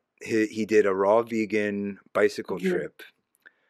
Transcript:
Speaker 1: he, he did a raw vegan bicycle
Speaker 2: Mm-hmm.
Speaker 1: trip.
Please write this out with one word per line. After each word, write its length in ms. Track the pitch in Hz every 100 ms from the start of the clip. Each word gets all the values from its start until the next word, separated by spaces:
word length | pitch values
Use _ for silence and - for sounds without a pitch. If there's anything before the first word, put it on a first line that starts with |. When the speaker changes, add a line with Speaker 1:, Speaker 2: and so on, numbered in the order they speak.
| _ _
Speaker 1:
he, 240 | - 113 110
he 200 | 110 104
did 200 | 107 101
a 80 |
raw 280 | 95 98 110
vegan 760 | 117 117 107 107 104 101 101 95 _
bicycle 460 | - 104 - - 95
Speaker 2:
Mm-hmm. 100 | 190
Speaker 1:
trip. 320 | 180 76 _ - _ _ _ _ _ _